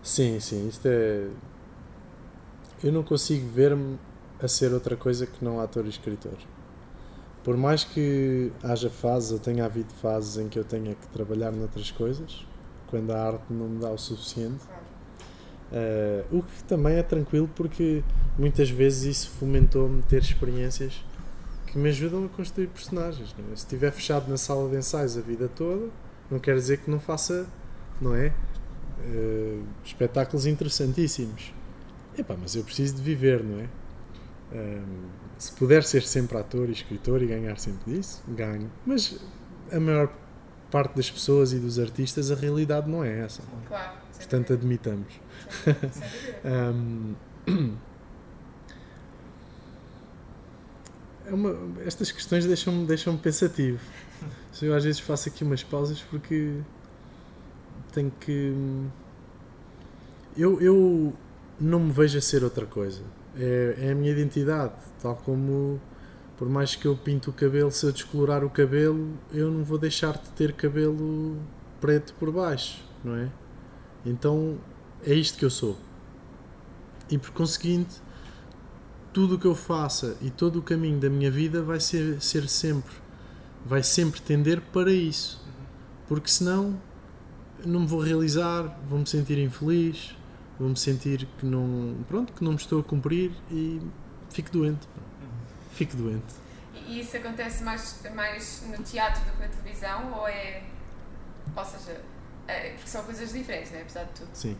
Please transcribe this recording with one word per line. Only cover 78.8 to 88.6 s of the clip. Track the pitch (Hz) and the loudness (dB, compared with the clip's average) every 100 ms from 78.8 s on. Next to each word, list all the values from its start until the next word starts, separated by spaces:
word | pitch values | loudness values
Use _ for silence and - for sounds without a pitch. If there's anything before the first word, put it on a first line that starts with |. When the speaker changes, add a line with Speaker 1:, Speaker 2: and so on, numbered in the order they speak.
| - - - | -18 -18 -6
Speaker 1:
tudo | - 190 185 | 2 4 6
o | |
que | 185 | 4
eu | 156 | 2
faça | - 165 147 - 123 - | 0 0 0 0 -2 -4
e | 135 | -6
todo | 127 170 165 | 2 2 2
o | |
caminho | - 165 160 147 | 0 0 2 2
da | 135 | 4
minha | 139 139 | 4 2
vida | 135 156 170 | 2 2 0
vai | 160 165 | 0 0
ser, | 156 175 156 143 | 0 2 0 0
ser | - 151 139 | 0 0 0
sempre, | - 160 147 127 - - - - - - - 123 | 0 2 0 -2 -12 -18 -18 -18 -18 -18 -14 0
vai | 135 | 2
sempre | 131 - 165 147 | 4 4 4 0
tender | - 147 147 170 | 2 4 6 2
para | 170 190 180 | 2 2 6
isso. | 190 165 151 - - - | 6 4 0 -4 -8 -12
Speaker 3:
Uhum. | - - - - - - | -14 -14 -16 -18 -18 -2
Speaker 1:
Porque | 151 - | -2 2
senão, | - 180 190 202 190 - - - - - - - - 170 | 4 4 4 2 -2 -8 -18 -18 -18 -18 -18 -18 -8 0
não | 175 | 2
me | 165 | 4
vou | 165 | 2
realizar, | 156 160 160 147 170 170 | 4 4 4 4 2 0